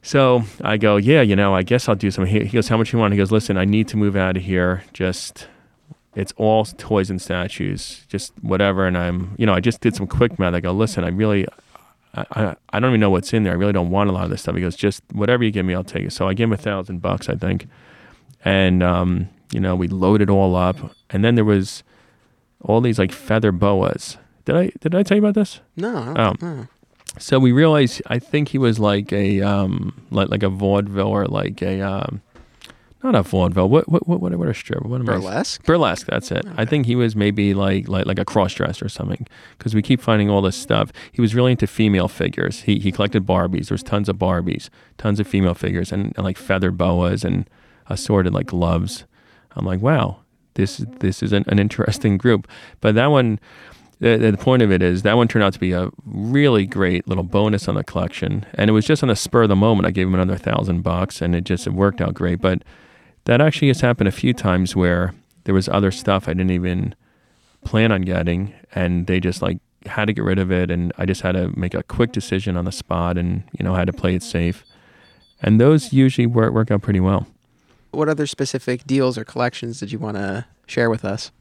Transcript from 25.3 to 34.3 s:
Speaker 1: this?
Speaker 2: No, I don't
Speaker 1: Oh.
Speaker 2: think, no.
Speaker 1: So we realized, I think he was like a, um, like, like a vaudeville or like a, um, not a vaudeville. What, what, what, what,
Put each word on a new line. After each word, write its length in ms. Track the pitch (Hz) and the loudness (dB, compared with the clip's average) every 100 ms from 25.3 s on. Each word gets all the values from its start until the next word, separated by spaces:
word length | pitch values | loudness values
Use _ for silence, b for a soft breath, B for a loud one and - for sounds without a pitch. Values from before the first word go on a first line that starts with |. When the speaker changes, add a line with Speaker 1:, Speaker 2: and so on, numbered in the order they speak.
Speaker 1:
this? 260 | 208 202 - _ - | 2 -2 -6 _ -10
Speaker 2:
No, 200 | 208 196 | -6 -6
I 60 | 120 | -4
don't 120 | 156 | 0
Speaker 1:
Oh. 100 | 113 | 0
Speaker 2:
think, 120 | - | 0
no. 240 | 170 143 117 _ _ _ - - | -6 -10 -12 _ _ _ -20 -16
Speaker 1:
So 200 | - 135 | 0 4
we 140 | 127 | 6
realized, 480 | 123 160 151 127 - - | 6 6 4 2 -2 -4
I 120 | 120 | -4
think 300 | - 151 147 | -2 -2 0
he 80 | 135 | 0
was 200 | 123 110 | 0 2
like 340 | 104 101 101 | 2 0 0
a, 300 | 101 101 98 | 0 0 2
um, 580 | 98 101 95 92 95 - - | 0 0 0 -2 -6 -10 -6
like, 200 | - 95 | -2 -2
like 120 | 104 | 0
a 60 | 101 | -2
vaudeville 600 | 95 98 101 101 98 101 | 0 0 0 0 -2 0
or 180 | 101 98 | 0 0
like 340 | 101 98 101 | -2 -4 -4
a, 220 | 92 95 | -6 -4
um, 400 | 98 98 - 101 _ B B B B B B _ | -4 -6 -6 -10 _ B B B B B B _
not 120 | 262 | 0
a 80 | 165 | 0
vaudeville. 460 | 90 95 90 90 95 | 2 0 2 2 4
What, 200 | 147 - | 2 2
what, 180 | 165 - | -2 0
what, 120 | 175 | -4
what, 120 | 180 | -2